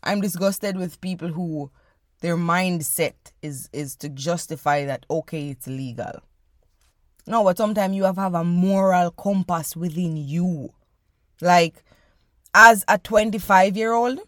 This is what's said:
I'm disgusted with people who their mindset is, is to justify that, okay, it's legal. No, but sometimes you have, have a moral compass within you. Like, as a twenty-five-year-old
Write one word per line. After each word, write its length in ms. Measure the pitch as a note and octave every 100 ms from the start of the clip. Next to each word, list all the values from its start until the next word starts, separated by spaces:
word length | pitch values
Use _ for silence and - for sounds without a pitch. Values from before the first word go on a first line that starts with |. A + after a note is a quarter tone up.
I'm 180 | - G3+
disgusted 560 | G3+ F3 G3 G3 G3+ F#3+
with 240 | F3+ -
people 280 | F3+ F3+ E3+
who 420 | D#3+ F3 D#3 C#3+ _ _ _ _ _
their 160 | E3+ E3+
mindset 760 | E3+ F3 F#3 F3 D3+ - D#3+ - - _
is, 260 | D3+ C#3 -
is 240 | - D3 -
to 120 | D3
justify 760 | C3+ C#3 E3+ - D#3+ - D3
that, 200 | C#3 C3 _
okay, 400 | D#3+ - D#3+ C#3+
it's 160 | C3+ -
legal. 560 | C3 C3+ A#2 - - _ _ _ _ _ _ _ _ _ _ -
No, 160 | A3+
but 140 | G3+ F3
sometimes 400 | G#3+ G#3+ F#3+ G3
you 80 |
have, 120 | F#3+ F#3
have 180 | G3
a 100 | F3
moral 680 | E3+ F3 F#3 G3 F#3+ F3+ F3
compass 640 | - G3 G3 F3+ E3+ D3+
within 420 | D#3+ F3 D#3 F3 D#3
you. 560 | C#3+ D#3+ F3+ D#3+ G#2+ _ _ _ _ _ _ _
Like, 420 | F3 F3 E3+ - _ _ _ _ _ _ _
as 300 | G3 A3+ A3 -
a 120 | G#3
twenty-five-year-old 1200 | - G#3 A3 G#3+ - F#3+ F#3+ G3 A3 A#3 A#3+ C4+